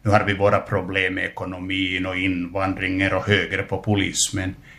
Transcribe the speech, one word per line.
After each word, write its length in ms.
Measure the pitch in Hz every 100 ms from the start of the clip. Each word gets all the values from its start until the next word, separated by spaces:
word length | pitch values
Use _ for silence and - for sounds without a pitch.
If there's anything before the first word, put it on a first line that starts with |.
Nu 100 | -
har 120 | 104
vi 100 | 101
våra 260 | 95 101 101
problem 540 | - 101 90 95 92
med 120 | 92 90
ekonomin 800 | - 92 92 92 95 95 92 92
och 120 | 92
invandringen 960 | 95 90 87 95 95 92 95 95 95
och 140 | 95 -
högerpopulismen. 1300 | 104 85 92 - 95 - 104 90 - - 98 92 - -